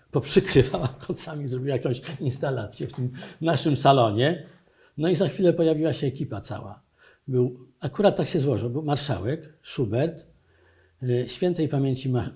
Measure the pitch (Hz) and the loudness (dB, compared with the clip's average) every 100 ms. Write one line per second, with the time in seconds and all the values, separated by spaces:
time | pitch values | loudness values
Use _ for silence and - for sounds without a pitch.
0 | _ 143 - 196 190 139 - 180 131 - | _ -4 2 2 6 4 4 2 -4 -6
1 | - 151 - 151 143 123 135 135 139 127 | -8 -8 -6 -8 -6 -4 -2 -2 -2 -4
2 | - 151 151 - 147 127 104 - 135 - | -6 -6 -4 -2 -4 -4 -6 -8 -8 -4
3 | 123 - - - 160 156 160 127 143 139 | -6 -6 -14 -4 0 2 2 4 6 6
4 | 113 104 139 175 - - _ _ _ - | 4 4 2 0 -6 -20 _ _ _ -4
5 | 160 180 180 - 180 165 160 151 160 135 | 0 2 0 2 2 4 2 2 0 0
6 | 139 - 135 104 - 98 98 101 _ _ | -2 -4 -6 -8 -10 -10 -12 -18 _ _
7 | - _ - 127 127 127 - _ 147 - | -20 _ -2 2 2 -2 -16 _ -6 2
8 | 202 - 151 165 139 113 120 131 151 143 | 4 4 0 0 2 0 0 -4 -2 -2
9 | - 98 101 160 - - - - 110 117 | 0 -2 -2 -4 -8 -20 -12 -4 -2 0
10 | 165 165 - _ _ _ _ _ _ _ | -2 -4 -16 _ _ _ _ _ _ _
11 | 127 123 123 - 180 170 151 143 139 131 | -2 0 -2 -2 0 0 0 0 0 0
12 | 131 123 92 | 0 -2 -2